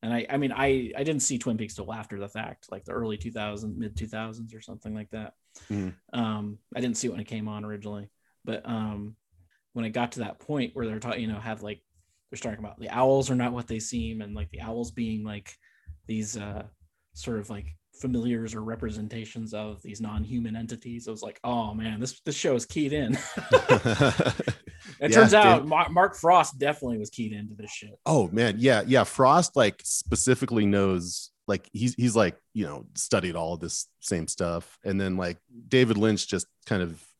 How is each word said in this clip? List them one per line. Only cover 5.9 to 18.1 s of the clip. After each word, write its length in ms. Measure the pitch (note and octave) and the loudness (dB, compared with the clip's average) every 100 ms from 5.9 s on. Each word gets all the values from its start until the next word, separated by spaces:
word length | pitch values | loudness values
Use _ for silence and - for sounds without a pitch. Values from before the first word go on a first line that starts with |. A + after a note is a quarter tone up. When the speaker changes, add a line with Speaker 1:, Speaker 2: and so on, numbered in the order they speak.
| F#2 _ B2 | -8 _ -4
Speaker 1:
Um, 380 | A2+ G#2+ G#2 G#2 _ - | -4 -2 -6 -10 _ -6
I 60 | |
didn't 160 | B2 A2 | -4 -2
see 100 | B2+ | -4
it 40 | |
when 100 | F#2+ | -6
it 60 | G#2 | -8
came 200 | A2+ G#2+ | -8 -8
on 160 | G#2+ | -8
originally, 460 | G#2+ G#2 G#2 G#2 G2+ _ _ _ | -10 -10 -10 -10 -12 _ _ _
but, 240 | - A2 - | -10 -8 -6
um, 480 | A2+ A2 G#2 G#2 A2 _ _ _ _ _ | -6 -4 -6 -10 -14 _ _ _ _ _
when 120 | B2 A2+ | -8 -4
I 40 | |
got 220 | A2+ A#2+ | -2 -4
to 60 | B2 | -4
that 200 | G#2 - | -10 -10
point 360 | - D3 A#2+ C3+ | -6 -4 -4 -4
where 100 | A2+ | -6
they're 140 | G#2+ | -6
talking, 220 | A#2 G#2 | -6 -6
you 60 | A2 | -4
know, 100 | G#2 | -6
have, 220 | A2+ G#2+ | -8 -10
like, 180 | G#2 G#2 _ _ _ _ _ | -10 -14 _ _ _ _ _
they're 80 | - | -10
talking 200 | B2 G#2 | -8 -8
about 160 | G#2 - | -10 -12
the 100 | A#2 | -8
owls 400 | A#2 C3 C3+ C3 | 2 4 4 2
are 40 | B2+ | 0
not 180 | B2 | 0
what 140 | B2 A#2+ | -2 -6
they 120 | A2 | -6
seem, 420 | A2 A#2+ A2+ A2+ | -6 -6 -4 -6
and, 120 | G#2 G#2 | -10 -8
like, 140 | - | -10
the 80 | - | -10
owls 300 | A2 A2+ A#2+ | -8 -6 -6
being, 320 | - A2+ A2 | -6 -4 -4
like, 300 | G#2+ G#2 - - _ _ - - - | -6 -10 -14 -20 _ _ -20 -20 -8
these, 280 | A2 G#2 A2+ | -6 -6 -8
uh, 280 | G#2 G2+ G2+ _ _ _ _ | -8 -10 -12 _ _ _ _
sort 260 | - - A2+ | -14 -6 -6
of, 100 | G#2 | -6
like, 180 | G#2 G2+ D#2 _ | -10 -12 -14 _
familiars 600 | _ C3+ | _ -4